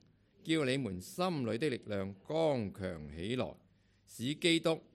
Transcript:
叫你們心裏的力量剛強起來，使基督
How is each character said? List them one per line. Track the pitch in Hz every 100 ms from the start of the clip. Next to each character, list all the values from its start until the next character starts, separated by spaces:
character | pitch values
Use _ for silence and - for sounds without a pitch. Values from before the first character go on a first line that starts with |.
| _ _ _ _
叫 | - 160
你 | 135 135
們 | 120 92
心 | 92 - 185 160 117
裏 | 117
的 | 156
力 | 117 -
量 | 101 98 98 -
剛 | 156 160 135 101
強 | - 92 85 76
起 | 76 95 127
來， | 92 - _ _ _ _ _
使 | - 120
基 | 151 170 165
督 | 165 160 -